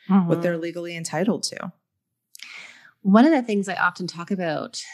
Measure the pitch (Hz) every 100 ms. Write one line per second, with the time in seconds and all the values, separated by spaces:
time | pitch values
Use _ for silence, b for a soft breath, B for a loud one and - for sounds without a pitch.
0 | b 196 170 165 175 170 170 165 170 170
1 | 165 156 208 165 - - - - _ _
2 | _ _ _ - B B B B B B
3 | 196 208 285 302 240 202 196 180 180 -
4 | 180 170 170 196 170 147 - - -